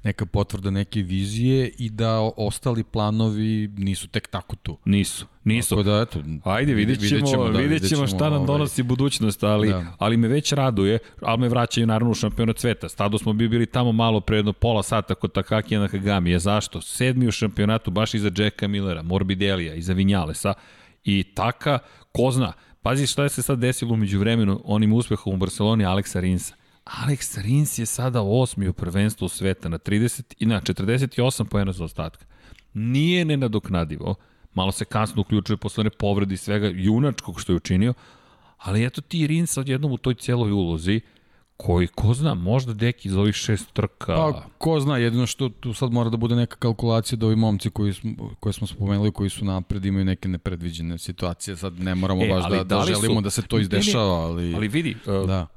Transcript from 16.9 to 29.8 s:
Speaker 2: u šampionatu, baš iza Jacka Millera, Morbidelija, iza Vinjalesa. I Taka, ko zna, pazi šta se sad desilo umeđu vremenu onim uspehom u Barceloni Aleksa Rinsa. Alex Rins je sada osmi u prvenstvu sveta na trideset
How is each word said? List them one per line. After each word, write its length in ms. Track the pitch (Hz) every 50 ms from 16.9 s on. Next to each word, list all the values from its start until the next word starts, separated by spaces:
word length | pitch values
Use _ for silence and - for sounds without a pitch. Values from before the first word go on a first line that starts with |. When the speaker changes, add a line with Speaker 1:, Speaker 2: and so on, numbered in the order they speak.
| - - 127 131 127 127 127
Speaker 2:
u 40 | 113
šampionatu, 600 | 101 - 113 104 85 - 104 104 110 113 - 107
baš 220 | 87 101 113 - -
iza 180 | 110 101 104 90
Jacka 320 | 98 104 104 - - 104
Millera, 340 | 101 101 101 98 95 85 80 80
Morbidelija, 680 | 85 92 98 98 92 98 92 101 98 95 92 85 80 76
iza 180 | 82 85 92 92
Vinjalesa. 600 | 92 98 98 101 95 82 78 80 - - 101 95 - - - - - - - _ _ _
I 200 | 101 101 98 90
Taka, 540 | - _ - 95 117 - - - 151 143 - - - - - - _
ko 200 | _ - 120 131
zna, 220 | 120 131 127 85 80 - _ _ - _
pazi 260 | - 110 127 139 143
šta 220 | 123 - - 143 143
se 120 | - -
sad 180 | 123 - 139 120
desilo 340 | 120 127 123 - - 117 117
umeđu 260 | 110 107 95 98 98
vremenu 420 | 101 113 117 117 107 98 95 - -
onim 280 | - 104 107 110 107 110
uspehom 400 | 120 120 - 107 - - 98 95
u 40 |
Barceloni 480 | 92 95 92 - - 104 107 113 113 101
Aleksa 340 | 90 92 104 98 - - 92
Rinsa. 360 | 90 92 92 87 - - - _ _ _ _ _ _
Alex 520 | - - - 113 135 143 131 - - -
Rins 400 | - 92 104 131 147 151 139 -
je 80 | - 113
sada 360 | - - - 123 131 120 120
osmi 460 | 101 98 107 127 127 120 - 98 98
u 60 | 92 87
prvenstvu 560 | - - 87 85 98 101 110 107 - 95 87
sveta 400 | - - - 95 92 - - 82
na 80 | 82
trideset 580 | 82